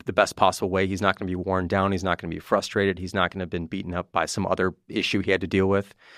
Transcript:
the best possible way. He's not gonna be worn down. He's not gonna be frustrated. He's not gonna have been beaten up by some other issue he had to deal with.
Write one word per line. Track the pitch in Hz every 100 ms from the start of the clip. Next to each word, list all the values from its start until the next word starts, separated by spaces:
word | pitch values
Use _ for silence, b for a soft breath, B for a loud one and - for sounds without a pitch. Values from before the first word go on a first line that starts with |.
the | -
best | 101 98 -
possible | 98 - 98
way. | 92 95
He's | 95
not | 98 -
gonna | 90
be |
worn | 90 92 92 90
down. | 98 98
He's | 95
not | 92 85
gonna | 85
be | 82
frustrated. | - 101 - 104 98 87
He's | 90
not | 98 87
gonna | 98
have | 87
been | 87 82
beaten | 95 87
up | 87 -
by | - 80
some | - 92
other | 92 92 90 -
issue | 110 - 101
he | 95
had | 95
to | 92
deal | 98 95
with. | 98 98 - B